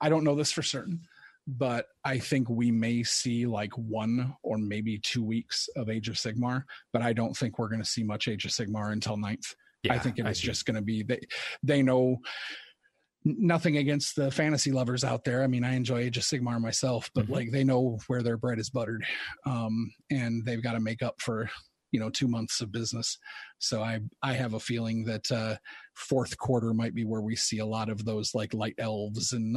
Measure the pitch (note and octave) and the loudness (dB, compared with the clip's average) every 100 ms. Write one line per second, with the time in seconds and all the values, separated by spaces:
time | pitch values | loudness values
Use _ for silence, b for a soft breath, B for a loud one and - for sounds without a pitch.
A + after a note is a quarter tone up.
0 | D#3 D#3 D3+ C#3+ D3 - - C3+ D3 E3+ | 2 4 4 4 2 0 -2 -4 -4 -6
1 | - B B B - B2+ C3 A#2+ - _ | -8 B B B -10 -2 0 0 -4 _
2 | C#3 C3 - C#3 A#2 A#2+ A#2+ A2+ A2+ A#2+ | -2 -2 2 2 2 2 4 4 4 2
3 | A2+ - B2 A#2 A#2+ G#2+ G#2+ A#2 A2+ A2 | 2 0 0 0 0 0 -4 -4 -6 -2
4 | A2 B2 B2+ - - A2 G#2 G#2 A2 G#2 | 0 2 0 -4 -4 -2 -2 -2 -2 -2
5 | - B2 A2 A2+ - - - - A2 A2 | -2 -2 0 -2 -2 -4 -4 -4 -4 -2
6 | G#2+ G#2 A2+ A#2 B2 C3 - B B A#2 | -4 -4 -4 -2 0 0 -4 B B 0
7 | A#2+ A2+ A2+ - A#2+ - A2 A2+ G#2+ - | 2 2 0 0 -2 -2 -2 0 -2 -2
8 | G#2+ G#2 - G#2 G2+ - G#2 G#2+ G#2 G#2+ | 0 0 -2 -2 -2 -2 -2 -2 0 -2
9 | A#2 G#2 G2+ A2+ - - b b - B2 | -2 -2 -2 -4 -6 -14 b b 2 2
10 | C3 A2+ A2 - G#2+ A2+ - A2 G#2 A2 | 2 0 -2 0 -2 -2 -2 -2 0 -2
11 | G#2 B2 - B B B C3 C#3+ C3 B2+ | 0 -2 -2 B B B 2 6 6 6
12 | B2+ B2 B B B B B B B B | 6 2 B B B B B B B B
13 | B _ D#3 F#3 F3+ E3+ E3+ D3 C#3 C#3+ | B _ 0 4 4 6 4 4 4 2
14 | - - C#3 C3 D3+ D3 C#3+ C3 B2 B2 | 0 0 0 2 2 2 2 2 2 0
15 | B2+ B2 - B2 C3 B2 B2 B2+ A#2+ A#2+ | 0 0 0 2 2 2 2 0 2 0
16 | B2 A#2 - C#3 A#2+ A#2 A2+ A2 C3 A#2 | 0 -2 -2 -2 0 -2 -2 0 0 0
17 | - - G#2+ C3+ A#2 C#3 C3+ B2+ B2+ A2+ | -2 -2 0 0 0 2 4 4 2 0
18 | - B2 A#2 A2+ B2 A2+ G#2 B2+ A2 A2+ | -2 0 0 0 0 -2 -2 -2 -2 -4
19 | B B B B C3 A#2+ A2+ A2+ A2 - | B B B B -4 -2 0 0 -2 -6
20 | - C#3 A#2+ A2+ A2+ A#2 A#2+ A2+ A2 A2+ | -4 -2 0 -2 -2 -2 -2 0 -2 -2
21 | A#2+ - - A2 G#2 B B _ _ A2+ | -4 -4 -4 -2 -4 B B _ _ -2
22 | A2 - C3 A2+ A2+ - G#2+ A#2 A2+ A#2 | 0 0 0 0 -2 -4 -4 -4 -4 -2
23 | - - B B B B - A2+ A2+ A2+ | -4 -6 B B B B -2 -2 0 -2
24 | G#2+ - C3+ B2+ B2 A2 - A#2+ A2+ A2+ | -4 -4 -2 0 0 -2 -2 -2 0 0
25 | A2 G#2+ - A2+ A2 G#2+ B B B - | 0 -2 0 0 0 -4 B B B -16
26 | - C3 A2+ - - B2 A2+ A2+ A#2 A#2 | 0 0 0 -2 2 2 4 2 0 -2
27 | A2 A2 G#2+ A2+ - A2 G#2+ A2 A2 G#2+ | -2 -2 -2 -2 -2 -2 -2 -2 -2 -2
28 | A2 G#2+ G#2+ A2+ G#2 A2 A2 - A2+ G#2+ | -2 -2 -2 -2 -2 -2 -4 -4 -4 -4
29 | G#2 G#2+ F2+ B2 A2 | -4 -4 -2 -2 0